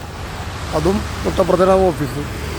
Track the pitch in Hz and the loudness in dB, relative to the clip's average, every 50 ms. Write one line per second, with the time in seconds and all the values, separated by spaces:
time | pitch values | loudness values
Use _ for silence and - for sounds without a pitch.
0 | - - - - - - - - - - - - - - - 160 156 175 196 214 | -12 -12 -12 -10 -10 -10 -10 -8 -8 -8 -8 -8 -8 -4 -2 0 2 2 0 0
1 | - - - - - 190 160 202 190 170 185 175 190 185 190 190 190 185 156 127 | -2 -4 -6 -4 -4 -2 0 0 2 4 4 4 6 6 6 6 6 4 2 0
2 | 147 127 127 143 143 139 - - - - - | -2 -4 -4 -4 -6 -6 -6 -6 -6 -6 -6